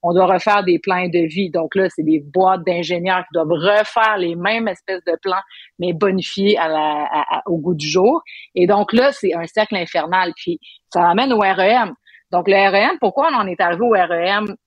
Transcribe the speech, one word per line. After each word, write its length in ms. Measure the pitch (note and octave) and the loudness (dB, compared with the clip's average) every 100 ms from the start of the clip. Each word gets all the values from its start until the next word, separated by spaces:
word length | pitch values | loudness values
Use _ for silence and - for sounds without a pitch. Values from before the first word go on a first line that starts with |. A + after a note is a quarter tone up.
On 100 | F3 | 0
doit 120 | F3 F#3 | 2 2
refaire 400 | F#3 G#3+ G#3 F#3 | 2 2 0 2
des 140 | E3+ | 0
plans 280 | - F3+ F3+ | 0 -2 0
de 180 | F3 E3 | 0 -2
vie. 240 | D#3+ F#3+ | -2 -4
Donc 260 | E3 D#3+ G3 | -2 -2 0
là, 120 | F#3+ | -2
c'est 160 | - | -2
des 160 | D#3 D#3 | 0 0
boîtes 460 | C#3+ F3+ F#3 F#3 E3+ | -2 0 2 2 -2
d'ingénieurs 540 | F3 E3 F3 F3+ F#3 | -2 -2 -4 -2 -2
qui 140 | F3 E3+ | -2 -2
doivent 120 | D#3 | 0
refaire 680 | E3 F3 G#3 G#3 A#3+ A3 G#3 | 0 2 2 2 0 0 0
les 180 | F3 E3+ | -2 -4
mêmes 320 | F#3 A3+ A3 | -4 -2 -4
espèces 380 | F3+ - F#3 - | -6 -8 -6 -4
de 120 | E3 | -4
plans, 180 | G3 F#3 - - - _ | -2 -4 -6 -20 -20 _
mais 140 | F3 | -4
bonifiés 640 | E3 G3 F#3+ - - G3 G#3 | 0 0 0 -4 -2 0 2
à 100 | D#3+ | 0
la, 400 | D#3 D#3 D3+ D3 | 0 0 -2 -2
à, 280 | D3+ - E3 | -2 -2 -4
à, 40 | - | -4
au 120 | E3+ | -4
goût 160 | D#3 | -2
du 140 | E3 D3+ | -4 -2
jour. 340 | D#3 G3+ D#4+ - - - | 2 2 2 -4 -20 -10
Et 140 | - F3+ | 0 2
donc 240 | G3+ G3+ | 2 2
là, 220 | A3+ C4+ | 2 2
c'est 200 | - F#3+ | 0 -4
un 140 | E3 E3 | -4 -4
cercle 300 | - G#3+ G3 | -2 -2 -2
infernal. 560 | E3+ F3 D#3 F#3 F3+ D#3+ | -4 -4 0 0 -2 -4
Puis 240 | - E3+ - - _ | -8 -8 -10 -20 _
ça 180 | - F3 | 0 2
amène 240 | F3+ C4+ | 2 2
au 80 | A3+ | 2
R 200 | G3 F#3 | 2 4
E 20 | |
M. 320 | F#3+ A#3+ A3 - _ - _ | 4 4 0 -6 _ -20 _
Donc 180 | F3+ F3 | -2 2
le 60 | G3 | 4
R 180 | G3 | 4
E 180 | G3 A#3 | 4 2
M, 60 | F4+ | 0
pourquoi 300 | G#3+ A3+ D#4 | -2 0 0
on 40 | C4 | 0
en 120 | G3 | -2
est 140 | E3+ | -2
arrivé 240 | F3 F3 A#3 | -2 0 0
au 80 | |
R 180 | G#3+ E3+ | 2 2
E 140 | E3+ F3 | 0 0
M 300 | G3+ G#3 G3 | -2 -4 -10